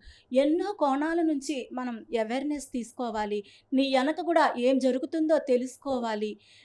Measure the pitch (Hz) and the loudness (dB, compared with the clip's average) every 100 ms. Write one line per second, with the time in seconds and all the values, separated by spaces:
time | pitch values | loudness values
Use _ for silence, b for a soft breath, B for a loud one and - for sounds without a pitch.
0 | b b b 254 294 339 381 403 294 277 | b b b 2 2 2 -2 0 0 0
1 | 311 330 320 285 262 277 - 247 247 226 | 0 0 0 -2 -4 -6 -6 -8 -8 -8
2 | - 226 214 254 294 294 - 254 220 - | -6 -4 -2 -2 -4 -6 -6 -8 -8 -6
3 | 240 214 214 208 202 b - 262 269 262 | -6 -4 -4 -4 -6 b -2 2 4 2
4 | 269 311 330 330 285 240 247 269 262 254 | 2 -2 2 4 4 2 2 4 2 0
5 | 330 320 311 311 - 247 254 - 285 254 | -2 -2 2 2 4 0 0 -8 -4 -2
6 | 233 214 214 208 b b | -2 -4 -4 -8 b b